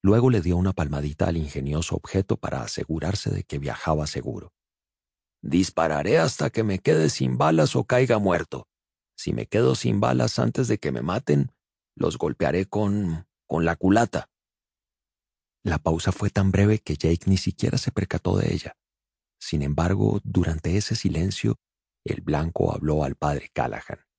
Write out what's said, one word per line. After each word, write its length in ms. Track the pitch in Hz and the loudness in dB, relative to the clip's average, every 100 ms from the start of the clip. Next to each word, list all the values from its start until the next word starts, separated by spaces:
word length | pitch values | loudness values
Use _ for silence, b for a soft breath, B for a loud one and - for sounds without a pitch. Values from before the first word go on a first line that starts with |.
Luego 300 | 95 110 127 | 6 6 6
le 120 | 117 | 4
dio 140 | 85 87 | 2 2
una 180 | 95 | 2
palmadita 520 | 90 76 71 73 73 87 | 0 -2 -2 -4 -2 -2
al 100 | 82 | 0
ingenioso 600 | 76 71 69 76 82 82 | -4 -6 -4 -4 -2 -6
objeto 400 | - 95 98 - | -2 -4 -2 -4
para 260 | - - | -4 -6
asegurarse 680 | - - - 80 85 98 - | -6 -8 -6 -4 -4 -4 -4
de 120 | 95 | -6
que 160 | 92 71 | -6 -6
viajaba 480 | 69 58 - 78 73 | -6 -6 -2 0 -2
seguro. 460 | - 64 - - _ _ _ _ _ _ _ _ _ | -6 -6 -8 -12 _ _ _ _ _ _ _ _ _
"Dispararé 760 | - 80 95 - 80 76 78 147 | 0 2 2 2 0 0 2 2
hasta 320 | 165 - 135 | 2 0 -2
que 120 | - | -2
me 160 | 107 95 | -2 0
quede 320 | - 156 156 | 2 2 2
sin 260 | - 131 123 | 0 -2 2
balas 380 | 147 160 147 | 2 4 2
o 80 | 131 | 0
caiga 340 | 117 127 127 113 | 2 2 4 2
muerto. 480 | 101 85 - 62 - _ _ _ _ - | 2 0 -2 -10 -14 _ _ _ _ -12
Si 160 | - | -6
me 140 | 58 - | -6 -2
quedo 300 | 107 123 127 | 2 2 2
sin 240 | 120 104 | 0 2
balas 400 | 117 127 117 - | 2 2 0 0
antes 260 | 120 117 123 | 0 0 -2
de 120 | 113 | -2
que 120 | 73 | -2
me 100 | 64 | -4
maten, 520 | 69 98 - 71 67 _ _ _ _ | -4 -4 2 2 0 _ _ _ _
los 240 | - 85 - | -4 -4 -2
golpearé 480 | 80 - 78 80 98 | -4 -2 0 0 -2
con, 600 | 104 104 104 95 82 - _ _ | -2 0 0 -2 -4 -8 _ _
con 180 | 78 | 0
la 120 | 82 82 | 0 0
culata". 520 | 95 104 117 - - _ _ _ _ _ _ _ _ _ _ _ _ _ | 4 4 4 -2 -8 _ _ _ _ _ _ _ _ _ _ _ _ _
La 160 | 98 78 | -4 -2
pausa 320 | - 80 - | 0 0 0
fue 200 | - 101 | -2 0
tan 200 | - 95 | 2 2
breve 300 | 92 101 107 | 4 4 2
que 160 | - 76 | -2 -2
Jake 340 | 80 85 - | 2 2 2
ni 60 | 95 | 2
siquiera 420 | - - - - | 0 -2 -2 0
se 140 | - | -2
percató 440 | - 95 - 92 95 | -4 -2 -2 0 0
de 160 | 50 | 0
ella. 240 | - - - _ _ _ _ _ _ | -2 -6 -16 _ _ _ _ _ _
Sin 220 | - 78 | -6 -2
embargo, 580 | 71 73 82 98 104 104 | -2 0 0 2 2 2
durante 520 | - 92 85 80 - 95 | 0 0 2 0 0 -2
ese 200 | - 117 | 0 -2
silencio, 580 | - 76 92 - - 117 _ _ _ _ | -2 0 -2 -2 -2 -2 _ _ _ _
el 180 | - 67 | -8 -6
blanco 520 | - 73 82 - - | -2 -2 -2 -2 -2
habló 300 | - 76 76 | 0 -2 0
al 100 | 69 | -2
padre 360 | - 76 71 - | -2 -2 -2 -6
Callahan. 500 | - 62 52 - - _ | -4 -4 -6 -12 -16 _